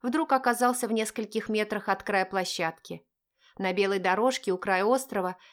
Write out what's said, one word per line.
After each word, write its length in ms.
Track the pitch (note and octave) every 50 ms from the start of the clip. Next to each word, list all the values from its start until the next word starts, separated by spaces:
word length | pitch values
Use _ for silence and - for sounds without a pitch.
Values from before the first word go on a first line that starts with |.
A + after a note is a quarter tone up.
вдруг 300 | - B3 A#3+ D#4 D#4+ -
оказался 560 | C4+ C4 C4 B3 A#3 A#3 B3 B3+ B3 B3 A#3+
в 60 | A3+ A3+
нескольких 560 | A3 A3 G#3+ - - G#3+ G#3 - A3 - -
метрах 400 | G#3+ G#3+ G#3+ G#3 - G3+ - G#3+
от 140 | F#3+ F#3+ -
края 220 | - G3+ F#3+ F#3+
площадки. 800 | F#3+ G3 F#3+ F3+ F3+ - - E3+ D#3+ - - - - E3+ E3 - _ _ _ _ _ _ _ _ _ _
На 160 | - F#3+ F#3 F#3
белой 260 | G3+ G3 G3 G3+ F#3+
дорожке 540 | F3+ F#3 F#3 G3+ A#3 C4 B3+ - - G3 F#3
у 40 |
края 280 | F#3 - G3 F#3+ F#3 G3
острова 500 | A3 C4 C4 C4+ - - G3+ F#3 F3+ F3+ - - -